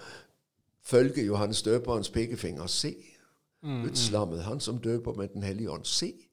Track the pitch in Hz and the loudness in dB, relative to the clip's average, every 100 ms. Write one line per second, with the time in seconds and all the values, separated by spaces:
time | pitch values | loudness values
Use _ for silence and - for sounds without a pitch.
0 | - - - _ _ _ _ _ - 123 | -10 -18 -20 _ _ _ _ _ 4 6
1 | 123 - 107 101 104 110 110 117 123 117 | 6 4 2 2 2 2 2 2 2 -2
2 | 101 117 117 120 87 85 90 - 147 - | 0 0 0 -2 -4 -4 -2 -2 -2 -6
3 | - - _ _ _ _ 151 131 117 135 | -14 -20 _ _ _ _ -6 -4 -2 0
4 | 117 104 101 82 92 135 - 120 113 117 | 2 2 2 -2 -4 -4 -4 -2 0 0
5 | 117 - 98 104 101 98 110 73 - - | -2 -4 -6 -4 -4 -4 -4 -4 -2 0
6 | 175 - - | -2 -6 -18